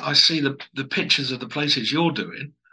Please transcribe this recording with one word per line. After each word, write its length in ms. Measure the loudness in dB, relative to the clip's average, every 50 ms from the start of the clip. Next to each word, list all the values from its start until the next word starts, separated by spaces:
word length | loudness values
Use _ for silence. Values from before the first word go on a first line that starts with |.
I 120 | -2 2 4
see 260 | 4 4 4 4 2
the, 180 | 2 0 -2 -4 -10 -8 -8
the 120 | -8 -6
pictures 460 | -2 -2 -2 0 0 0 0 0 -2
of 80 | -4 -6
the 80 | -6 -6
places 420 | -4 -2 0 0 0 0 0 0
you're 200 | 2 2 2 2
doing, 420 | 2 -2 -4 -6 -8 -12 -12 -14 -16 _ _ _